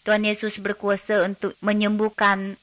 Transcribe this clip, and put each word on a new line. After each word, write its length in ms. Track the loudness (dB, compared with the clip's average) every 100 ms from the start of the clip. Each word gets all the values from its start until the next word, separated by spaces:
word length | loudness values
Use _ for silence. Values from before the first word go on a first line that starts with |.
Tuhan 240 | 2 2 2
Yesus 320 | -2 -6 -6
berkuasa 720 | -6 -4 -2 -2 0 0 0
untuk 240 | -2 -6 -4
menyembuhkan 960 | -2 0 2 2 -2 2 2 2 -4 -6